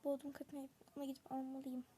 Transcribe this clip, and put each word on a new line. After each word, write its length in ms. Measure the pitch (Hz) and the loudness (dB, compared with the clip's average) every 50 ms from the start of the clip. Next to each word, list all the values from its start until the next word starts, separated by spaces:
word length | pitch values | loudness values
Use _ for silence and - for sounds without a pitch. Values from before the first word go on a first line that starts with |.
| - | 6
Bodrum 280 | 285 277 262 - 285 | 6 4 4 2 -4
katına 360 | 277 - 285 - 294 285 269 269 - - - - - | -4 -4 -6 -4 -4 -6 -6 -6 -10 -18 -20 -8 -4
ona 100 | 277 285 | -2 0
gidip 260 | 269 269 - - - | 0 0 -2 -2 -2
almalıyım. 540 | 262 262 262 262 262 269 269 269 254 254 247 - - | 0 0 0 0 -2 -2 -2 0 -2 -2 -2 -4 -12